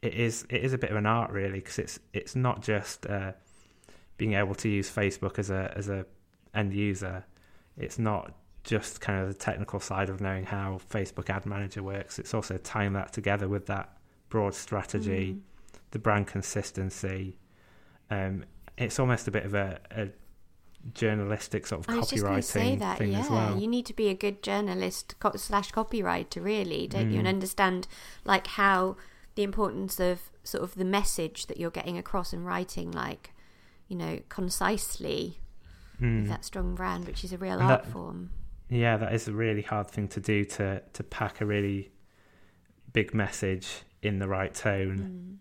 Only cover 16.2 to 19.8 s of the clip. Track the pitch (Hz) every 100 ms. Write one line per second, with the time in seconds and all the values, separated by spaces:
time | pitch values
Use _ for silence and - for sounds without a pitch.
16.2 | 98 98 95 104 - - 95 - 95 95
17.2 | 95 - - - - - - - - 101
18.2 | 95 95 - - - - 123 - 131 120
19.2 | - 104 98 101 98 90